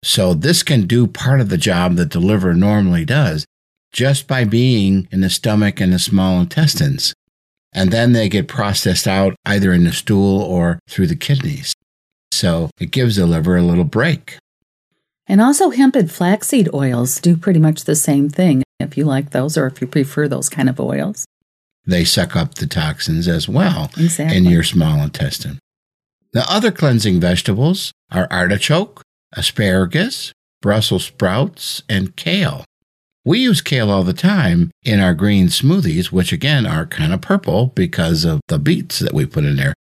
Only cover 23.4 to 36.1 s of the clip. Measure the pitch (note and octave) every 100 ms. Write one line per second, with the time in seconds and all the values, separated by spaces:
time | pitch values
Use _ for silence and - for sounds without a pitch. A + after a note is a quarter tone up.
23.4 | - A#2 F#3+ E3+ D3 - E3 E3 D#3 F3
24.4 | F2+ F2 - - D#2 D2+ D2 - C#2 -
25.4 | C2 C2+ _ _ _ _ _ _ _ -
26.4 | - - A3+ F3+ D3+ A#2+ G#2+ F2+ F2 F2+
27.4 | - G2+ C#3+ F#3 - - _ F2+ F#2 F#2
28.4 | F2+ G2+ - D#3 G#3+ - _ _ _ -
29.4 | - - G#2 F#2 F2+ C#3+ A3+ - - -
30.4 | _ _ G2+ G#2+ G#2+ F#2+ - _ G2 G2
31.4 | F3 - - - - G#2 F#2+ - - F#3+
32.4 | D3 C#2 - _ _ _ _ _ - G3+
33.4 | B3+ G#3 - C#3 G#2+ G2 F#2 - F3+ G3+
34.4 | A2+ E2+ E2+ _ - G#2+ F#2 E2 G2+ G2+
35.4 | F2+ - C3+ F#3 C#3 D#2+ F2+